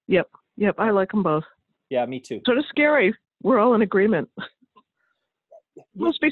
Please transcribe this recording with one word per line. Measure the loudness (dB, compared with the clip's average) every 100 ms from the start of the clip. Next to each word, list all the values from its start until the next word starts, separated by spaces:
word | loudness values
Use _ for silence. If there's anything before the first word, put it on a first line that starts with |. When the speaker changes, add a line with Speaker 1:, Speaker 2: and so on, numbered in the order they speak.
| -2
Speaker 1:
Yep. | -2 -2 _ _ -4
Yep. | -2 0
I | 0
like | 0 0
'em | -2
both. | 0 -2 -4 _ _ _ _
Speaker 2:
Yeah, | -4 -4
me | -6
too. | -10 -6 -2
Speaker 1:
Sort | -2
of | -2
scary. | 0 2 4 2 -2 _ _
We're | 0 2
all | 4
in | 2
agreement. | 2 2 2 0 -4 -12
<laughs> | -18 -18 _ _ _ _ _ _ _ _ _ -20 _ -20 -20 -4
Must | -2 0
be | -2